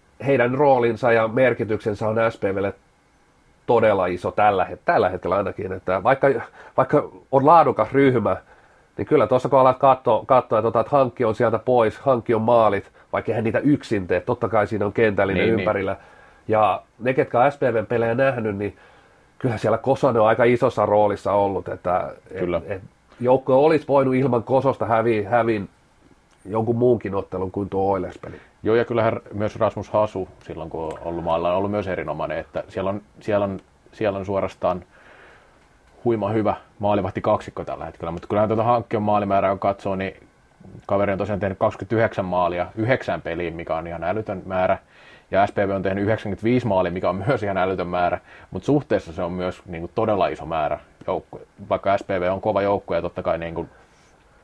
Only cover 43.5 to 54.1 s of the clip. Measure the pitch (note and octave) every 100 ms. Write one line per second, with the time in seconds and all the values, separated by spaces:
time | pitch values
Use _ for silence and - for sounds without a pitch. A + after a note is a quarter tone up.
43.5 | E2 E2 D#2+ E2+ E2+ D#2+ G#2 G#2+ F#2+ F#2
44.5 | F#2 F#2 F#2+ - _ - - _ F#2+ G#2
45.5 | - G2 G2 F#2+ G2 G2+ A2 G#2+ F#2+ A2
46.5 | B2 A#2 F#2+ F2+ F2+ F#2 F#2 G2 C3 G2+
47.5 | F#2+ F#2 F#2+ F2 F2 E2+ F2 - - -
48.5 | F#2 - C#3+ - G2+ - E2 F2 F#2 F2+
49.5 | F2+ - E2 E2+ - A2 G2+ D#2+ D#2 D2
50.5 | D#2+ D2+ D2 - _ - F2+ - - -
51.5 | - G2 G2 G2 G2+ - G2 F2+ F#2+ G#2+
52.5 | G2 G2+ G2+ - E2+ E2+ - F2 E2 E2
53.5 | E2+ D#2+ - _ _ _